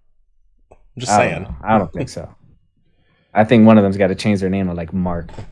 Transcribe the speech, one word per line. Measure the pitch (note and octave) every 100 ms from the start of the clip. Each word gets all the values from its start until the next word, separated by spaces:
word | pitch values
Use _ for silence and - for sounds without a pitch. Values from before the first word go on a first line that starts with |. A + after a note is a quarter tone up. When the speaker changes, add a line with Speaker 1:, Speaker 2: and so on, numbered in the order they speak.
| _ _ _ _ _ _ _
Speaker 1:
I'm | - _ -
just | F#2
Speaker 2:
I | G#2+
don't | -
Speaker 1:
saying. | E2+
Speaker 2:
know. | F#2 -
I | G2 A2
don't | F2+
think | - B2+
so. | - - _ _ _ _ _ _ _ _ _ _
I | G2+
think | A2 A#2 A2
one | A2
of |
them's | G2 F#2+
gotta | F#2+
change | F#2+ A2 G2
their | F#2+
name | G2 F#2
to, |
like, | F2 E2
Mark. | F#2 F2+ E2+ E2 - -